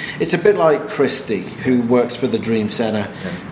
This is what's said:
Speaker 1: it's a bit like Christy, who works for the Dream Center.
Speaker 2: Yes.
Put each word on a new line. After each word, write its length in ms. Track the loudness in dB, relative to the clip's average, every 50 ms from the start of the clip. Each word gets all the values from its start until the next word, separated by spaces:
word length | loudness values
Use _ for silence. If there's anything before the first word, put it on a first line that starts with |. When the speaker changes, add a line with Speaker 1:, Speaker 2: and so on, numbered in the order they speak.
| -10 -10 -4 -4
Speaker 1:
it's 140 | 0 0 2
a 40 |
bit 200 | 4 4 4 4
like 320 | 6 4 4 4 2 0 -4
Christy, 520 | 0 0 0 2 0 -2 -2 -2 -4 -4
who 400 | -4 -8 -10 -4 0 2 2 2
works 340 | 2 4 4 2 2 0 -2
for 120 | -4 -2
the 120 | -2 -2 -2
Dream 300 | 0 0 0 0 0 0
Center. 400 | -2 -2 0 0 0 -2 -4 -4 -8 -10 -8
Speaker 2:
Yes. 180 | -8 -8 -8 -10 -12